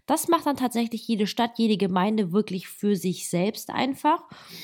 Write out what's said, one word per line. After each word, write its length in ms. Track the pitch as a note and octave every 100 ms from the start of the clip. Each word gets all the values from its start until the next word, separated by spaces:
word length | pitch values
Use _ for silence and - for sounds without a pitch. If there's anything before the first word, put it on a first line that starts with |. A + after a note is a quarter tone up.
| -
das 200 | D#4+ -
macht 200 | E4 D4
dann 100 | C#4
tatsächlich 500 | B3 A#3 A#3 A3 -
jede 220 | A3 G3+
Stadt, 240 | - A#3 A#3
jede 200 | A3+ G3+
Gemeinde 560 | G3 F#3 F3+ A3 F#3
wirklich 340 | F#3+ G#3 F#3 -
für 300 | - G#3 G3
sich 340 | F#3 F3+ -
selbst 400 | F3 G3 - -
einfach. 540 | - B3+ C4+ D4+ E4+ - - - -